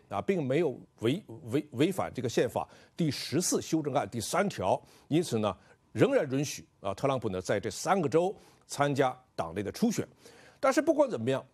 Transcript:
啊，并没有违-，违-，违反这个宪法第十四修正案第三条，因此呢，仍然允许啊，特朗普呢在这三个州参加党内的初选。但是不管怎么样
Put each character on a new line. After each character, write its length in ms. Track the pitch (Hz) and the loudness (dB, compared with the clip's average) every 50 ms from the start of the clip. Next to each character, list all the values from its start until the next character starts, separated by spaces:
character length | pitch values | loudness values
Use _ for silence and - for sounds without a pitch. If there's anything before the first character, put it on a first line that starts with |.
| _ _ | _ _
啊， 120 | 101 98 | -6 -4
并 220 | 101 - 196 180 147 | 0 0 0 0 0
没 140 | 123 131 156 | 0 0 2
有 120 | 180 143 120 - - _ _ _ | 2 0 -2 -6 -12 _ _ _
违-， 220 | 107 117 143 202 - - 113 107 - 110 | 0 0 0 0 -4 -12 -16 -14 -10 -2
违-， 160 | 113 151 151 - | -2 -2 -2 -2
违 200 | - 117 147 190 | 0 2 2 2
反 180 | 185 - 92 82 | 2 -2 -4 -4
这 80 | - - | -4 -4
个 80 | 117 117 | -6 -2
宪 200 | - 180 143 117 | 0 0 0 0
法 180 | - 101 80 - - - - _ _ | 0 -4 -4 -6 -12 -20 -20 _ _
第 160 | - 175 151 | -2 -2 0
十 280 | 120 - - - - 156 | 0 -4 -6 -4 -2 -2
四 220 | 185 - 285 196 | 0 0 -2 -2
修 180 | - - - 160 | -2 0 -2 -2
正 140 | 147 147 127 | 0 0 -2
案 140 | 139 113 101 | -2 -2 -2
第 100 | - 117 | -6 -8
三 280 | 98 - - 165 208 196 | -6 -2 0 0 0 0
条， 320 | - - 95 95 117 - - - - - - _ | -2 -2 0 0 0 0 -2 -12 -20 -20 -6 _
因 140 | 135 165 | 0 0
此 160 | 175 - 123 110 | 2 2 0 0
呢， 160 | 107 104 92 - _ _ - _ _ _ | 0 0 -2 -4 _ _ -20 _ _ _
仍 200 | _ 107 151 233 | _ 2 4 4
然 160 | 277 247 175 135 | 4 2 0 0
允 140 | 123 135 147 | -2 -2 -2
许 220 | - - - - _ _ _ | -4 -6 -12 -14 _ _ _
啊， 140 | - 98 98 | -6 -6 -6
特 140 | - - 135 | -2 0 0
朗 100 | 135 127 | 0 0
普 100 | - 107 | -2 -2
呢 100 | 92 92 | -4 -4
在 180 | 92 - 120 101 | -2 0 -2 -2
这 100 | 90 110 | -2 -4
三 320 | - - - 156 185 196 | -8 -6 -2 0 0 2
个 80 | 160 139 | 2 2
州 260 | - 160 175 185 214 - - - - _ _ _ | 2 2 2 2 -4 -8 -16 -20 -20 _ _ _
参 260 | - - 143 143 143 | -2 0 0 2 4
加 220 | 127 135 127 127 - _ _ _ | 2 2 2 0 -4 _ _ _
党 180 | - 87 82 | -8 -6 -4
内 100 | 82 98 101 | -4 -4 -4
的 80 | 98 | -4
初 180 | 104 - 208 240 | 0 0 0 2
选。 160 | 196 - - - - _ - - - - - - - _ | 2 0 -4 -6 -10 _ -20 -20 -20 -20 -20 -20 -10 _
但 120 | - 269 | 2 4
是 80 | 262 311 | 4 4
不 140 | 285 320 302 | 4 4 4
管 160 | 277 294 262 | 4 4 2
怎 100 | 185 123 | 2 -2
么 80 | 110 123 | -2 -2
样 160 | 135 127 - - | -2 -2 -4 -10